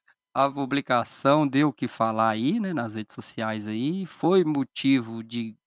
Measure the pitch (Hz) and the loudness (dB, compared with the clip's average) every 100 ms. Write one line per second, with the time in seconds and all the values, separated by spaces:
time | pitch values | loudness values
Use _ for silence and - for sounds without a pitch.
0 | _ _ _ 131 139 139 135 139 - 123 | _ _ _ -2 0 0 -4 -2 0 0
1 | 113 - 139 151 147 135 151 - 123 - | -2 0 4 4 4 4 2 0 -4 -2
2 | 113 110 113 110 127 233 190 156 117 107 | -2 2 0 2 0 0 -2 -4 -4 -6
3 | 107 - - - 110 110 104 107 135 185 | -10 -12 -12 -8 -6 -6 -6 -4 -4 -4
4 | 180 - 160 190 156 143 127 - 135 135 | -8 -2 2 4 4 0 -2 -2 2 2
5 | 113 113 113 117 113 107 | 0 -8 -8 -8 -8 -10